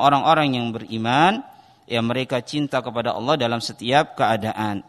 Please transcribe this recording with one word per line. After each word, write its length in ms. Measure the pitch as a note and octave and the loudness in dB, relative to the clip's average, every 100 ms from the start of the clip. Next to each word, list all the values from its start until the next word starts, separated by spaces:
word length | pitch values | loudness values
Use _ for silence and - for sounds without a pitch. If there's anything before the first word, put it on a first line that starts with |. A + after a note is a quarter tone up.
orang-orang 560 | C3+ C#3+ D3+ D#3+ D3 B2+ | 4 4 4 2 2 0
yang 160 | A#2 | -2
beriman, 720 | A2+ A2+ A2+ A2+ C3 E3+ A3+ - - _ _ - | -6 -8 -4 0 4 2 2 -6 -18 _ _ -6
ya, 160 | A#2+ | -2
mereka 400 | A#2 A#2+ B2+ B2+ | -2 -2 -2 -4
cinta 400 | A#2+ D3 C#3+ C#3 | -4 -4 -2 -4
kepada 320 | B2 A#2 A#2 | -4 -4 -4
Allah 240 | F#2 A#2+ D3+ | -2 -2 0
dalam 240 | A#2 A#2 | 0 -2
setiap 560 | - A2+ A2+ C#3 D#3 - | -6 -8 0 2 0 0
keadaan. 640 | A2+ A2+ A2 - G#2+ G2+ | 0 2 -2 -4 -4 -4